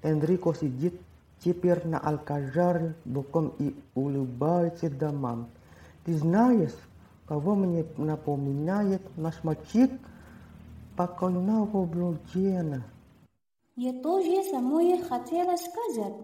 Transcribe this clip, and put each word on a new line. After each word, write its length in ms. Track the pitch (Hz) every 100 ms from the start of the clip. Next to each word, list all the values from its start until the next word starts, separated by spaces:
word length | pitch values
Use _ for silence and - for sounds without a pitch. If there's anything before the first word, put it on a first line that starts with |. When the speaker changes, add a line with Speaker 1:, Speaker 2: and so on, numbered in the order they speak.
Speaker 1:
Энрико 520 | 160 156 156 180 175
сидит 440 | 160 151 127 165 175 - - _ -
теперь 460 | 175 175 180 175 165
на 120 | 160
Алкажаре 960 | 151 151 - 143 139 135 175 175 165 156
боком 480 | - 131 139 170 156 -
и 160 | 143 - -
улыбается 920 | - 139 139 131 120 147 175 170 170 165
домам. 640 | 139 151 143 131 117 117 - - - - -
Ты 120 | - 160
знаешь, 560 | 156 185 247 240 156 - - - - - -
кого 280 | 151 151
мне 300 | 208 190 170 160 -
напоминает 1040 | 151 151 151 143 139 139 151 196 208 190 190 -
наш 260 | 160 165
мальчик? 460 | 160 156 - 214 254 262 - - - - - - - - - -
Покойного 880 | 175 175 185 180 185 220 208 202
Блудена. 1000 | 180 170 175 170 - 180 196 185 165 135 113 - - - _ _ _ _ _ -
Speaker 2:
Я 160 | 247 254
тоже 420 | 277 381 339 381
самое 580 | 381 277 247 302 349 359
хотела 540 | - 247 - 330 359 349
сказать. 580 | - - 466 233 202 -